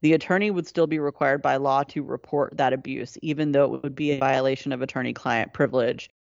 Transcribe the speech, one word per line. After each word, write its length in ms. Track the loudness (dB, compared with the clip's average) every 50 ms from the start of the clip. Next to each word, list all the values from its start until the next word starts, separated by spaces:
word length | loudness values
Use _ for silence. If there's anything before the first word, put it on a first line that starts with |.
The 120 | 4 4 4
attorney 380 | 4 4 2 2 2 2 0
would 160 | 0 -2 -4
still 200 | -2 0 0 0
be 120 | 2 0 0
required 420 | -2 -2 -2 0 2 2 2 2
by 160 | 2 2 2
law 260 | 2 2 2 2 0 0
to 180 | -2 -6 -8
report 540 | -6 -6 -8 -10 -6 -4 -2 -2 -2 -2 0
that 160 | 0 0 0
abuse, 460 | 0 -2 -4 -6 -8 -8 -8 -10 -12 -8
even 300 | -6 -4 -2 0 0 2
though 240 | 4 4 4 4 2
it 80 | -2 -6
would 120 | -6 -6
be 160 | -2 -2 0
a 80 | 0 2
violation 520 | 2 2 2 2 2 0 0 -2 -4 -6
of 100 | -6 -4
attorney-client 720 | -6 -4 -4 -4 -4 -4 -6 -4 -2 -2 0 0 -2 -2 0
privilege 560 | 0 0 2 2 0 0 0 -2 -4 -10 -18 _ _ _ _ _